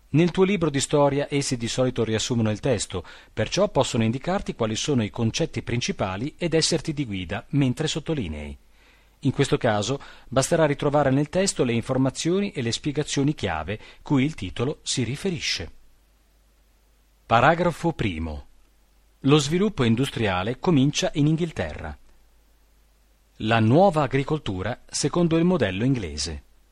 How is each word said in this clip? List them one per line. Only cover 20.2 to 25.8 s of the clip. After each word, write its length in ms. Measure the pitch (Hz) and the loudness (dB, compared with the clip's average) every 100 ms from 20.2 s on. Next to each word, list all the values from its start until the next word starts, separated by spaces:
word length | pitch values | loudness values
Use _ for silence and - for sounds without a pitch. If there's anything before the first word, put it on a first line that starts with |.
| 107 92 101 127 | -2 -2 -2 -2
comincia 540 | - 147 139 - 185 | 2 4 4 2 -2
in 140 | 160 147 | 2 2
Inghilterra. 680 | 160 170 - 82 76 78 73 - - _ _ _ _ _ _ _ _ _ _ _ - | 2 -2 -4 -6 -6 -10 -12 -18 -20 _ _ _ _ _ _ _ _ _ _ _ -6
La 240 | 110 113 | 0 4
nuova 420 | 110 143 196 156 | 6 6 6 4
agricoltura 800 | 135 139 135 151 - 92 98 123 - | 0 0 -2 -4 -4 -6 -6 -8 -8
secondo 480 | - 143 175 170 165 | -4 0 2 2 4
il 60 | |
modello 420 | 175 180 101 92 | 2 2 0 0